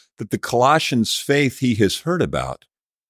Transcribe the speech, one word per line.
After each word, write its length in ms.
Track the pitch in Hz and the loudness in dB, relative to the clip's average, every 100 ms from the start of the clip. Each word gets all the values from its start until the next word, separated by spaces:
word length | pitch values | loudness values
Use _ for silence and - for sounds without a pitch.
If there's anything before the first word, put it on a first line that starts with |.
| _ - | _ -14
that 120 | 110 | -8
the 80 | 104 | -6
Colossians' 800 | - 120 131 156 - 123 107 - | -2 2 4 4 2 0 0 -2
faith 420 | - 143 139 - | 0 0 0 0
he 160 | 127 110 | 0 2
has 240 | 98 - | 0 0
heard 220 | 160 175 | -4 -2
about 420 | 87 67 64 - _ _ _ _ | -2 -4 -6 -10 _ _ _ _